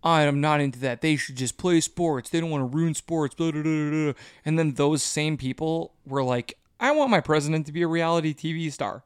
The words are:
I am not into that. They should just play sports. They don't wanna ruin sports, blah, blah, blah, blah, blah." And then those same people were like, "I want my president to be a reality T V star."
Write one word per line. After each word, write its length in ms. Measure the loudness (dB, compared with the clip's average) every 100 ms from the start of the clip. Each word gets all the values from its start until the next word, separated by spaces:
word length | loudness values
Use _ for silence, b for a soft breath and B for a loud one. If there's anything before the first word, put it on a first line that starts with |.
I 200 | 4 4
am 160 | 4 4
not 220 | 2 2
into 160 | 0 -2
that. 220 | -4 0
They 140 | 0 0
should 200 | -2 -4
just 220 | -6 -2
play 240 | 2 2
sports. 480 | 2 -2 -2 -2 -2
They 100 | -2
don't 100 | -2
wanna 140 | -2 -2
ruin 280 | 0 0
sports, 400 | -2 -4 -2 -2 0
blah, 160 | -2
blah, 100 | 0
blah, 100 | 0
blah, 320 | 0 0 0 0
blah." 80 | -2 B B -2
And 120 | 0
then 140 | 0
those 300 | 2 2 2
same 340 | -2 -2 -2 -2
people 560 | -4 -4 -2 -2 -4 _ -6
were 180 | -2
like, 340 | 0 -2 -4 -14 _ _
"I 120 | 0
want 180 | 2 4
my 80 | 2
president 460 | 4 2 2 -2 -2
to 40 |
be 100 | -2
a 40 | 0
reality 460 | 0 2 2 0
T 180 | -4 -4
V 160 | -4 -4
star." 340 | -4 -6 -6